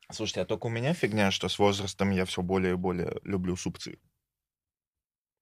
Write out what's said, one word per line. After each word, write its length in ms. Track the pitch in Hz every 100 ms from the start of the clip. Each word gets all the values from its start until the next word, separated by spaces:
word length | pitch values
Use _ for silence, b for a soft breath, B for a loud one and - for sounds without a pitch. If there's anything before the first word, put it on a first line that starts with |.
| -
Слушайте, 300 | - 107 98
а 40 | 90
только 200 | 110 120
у 40 |
меня 240 | 117 131
фигня, 360 | 175 104 107 98
что 180 | - 95
с 100 | -
возрастом 520 | 101 98 95 - 98
я 140 | 95
все 180 | 92 -
более 300 | 90 95 92
и 40 | 90
более 420 | 92 87 80 -
люблю 320 | - 98 90 90
супцы. 420 | 90 - - - _ _ _ _ _ _ _ _ _ _ _ _ _ _